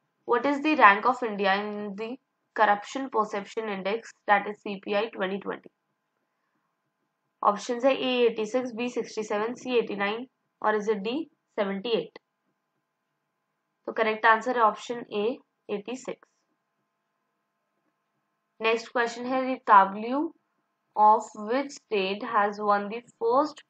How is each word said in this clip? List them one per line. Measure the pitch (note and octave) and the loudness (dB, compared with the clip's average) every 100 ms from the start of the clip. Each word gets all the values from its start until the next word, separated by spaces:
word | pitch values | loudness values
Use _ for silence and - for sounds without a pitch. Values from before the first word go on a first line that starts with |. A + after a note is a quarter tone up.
| _ _ - | _ _ -2
what | A#3 C4+ | 0 2
is | C#4+ D#4 | 0 0
the | D4 | 6
rank | G#3+ G3+ A3+ | 6 6 2
of | B3+ A#3 | 0 -2
India | G3+ G3 G3 | -2 0 0
in | G#3 G#3 G#3 G3 | -2 -8 -10 -10
the | A3+ C4 _ _ _ - | -10 -12 _ _ _ 2
corruption | G#3+ G3+ - C4+ C4+ | 4 4 0 -8 -4
perception | A3+ G#3+ G#3 G3 - A3 G3 | -2 -2 -4 -8 -8 -6 -4
index | F#3+ A3+ - - - | -4 -4 -6 -12 0
that | G3+ G3+ | 2 2
is | G#3 | -8
सीपीआई | - G3 G3+ G3+ A3+ A3 | -8 -8 -4 -2 -2 -4
ट्वेंटी | F#3+ G3 G3 | -4 -4 -8
ट्वेंटी? | E3+ - _ _ _ _ _ _ _ _ _ _ _ _ _ _ _ _ _ | -10 -12 _ _ _ _ _ _ _ _ _ _ _ _ _ _ _ _ _
ऑप्शंस | - G3+ - A#3+ C4 | 0 0 -4 0 2
है | |
A | C4 B3+ B3 A#3+ | 2 0 2 2
एटी | A3 G#3+ | 2 -2
सिक्स, | B3+ B3+ G#3+ | -2 -4 -6
B | B3 | -6
सिक्सटी | A#3+ G#3+ - | -6 -6 -8
सेवन, | G#3 G#3 A3+ B3 | -4 -2 -4 -6
C | B3+ B3 | -2 0
एटी | G3+ G3+ | 0 -4
नाइन | G3+ A3 B3+ _ _ _ | -4 -4 -10 _ _ _
और | G#3+ G#3+ | -2 0
is | G3+ | 0
it | G#3 G3 | -2 -2
D | C4+ E4 _ _ - | -6 -8 _ _ -4
सेवेंटी | G3 G3 A#3+ G#3+ | -4 -2 -2 -2
एट? | D3+ - _ _ _ _ _ _ _ _ _ _ _ _ _ _ _ _ - | -2 -12 _ _ _ _ _ _ _ _ _ _ _ _ _ _ _ _ -10
तो | |
करेक्ट | G#3+ A3 G#3+ A3+ | -2 -2 2 4
आंसर | A3 A#3+ B3 | 4 2 4
है | |
ऑप्शन | A3 G3+ - A#3+ - G#3 | 2 2 -8 -10 -6 -2
A | G#3+ C#4 _ _ - | -2 -4 _ _ -10
एटी | G#3 G3+ C4 | -8 -8 -12
सिक्स। | - - _ _ _ _ _ _ _ _ _ _ _ _ _ _ _ _ _ _ _ _ _ _ _ _ | -10 -14 _ _ _ _ _ _ _ _ _ _ _ _ _ _ _ _ _ _ _ _ _ _ _ _
नेक्स्ट | A3 A3+ - | 0 0 -2
क्वेश्चन | B3+ A#3 A#3 B3 | -2 -2 -4 -4
है, | C4 C4 | -2 -2
the | B3+ - | -4 8
tableau | G#3 F#3+ G3+ A3+ C4+ E4 - _ _ _ _ _ - | 8 8 0 -4 -4 -4 -8 _ _ _ _ _ 4
of | G#3+ A3 A3 A3 G#3 | 6 6 2 -12 -4
which | B3+ C#4 | -4 -4
state | - _ G#3+ F#3+ G3+ A#3+ | -12 _ -2 -2 -4 -2
has | A3 G#3 G3+ G#3 | 0 0 -2 0
won | G3+ G3+ | 0 0
the | A#3 - _ | -10 -14 _
first | A3+ A#3 D4 - - | 2 2 2 -4 -2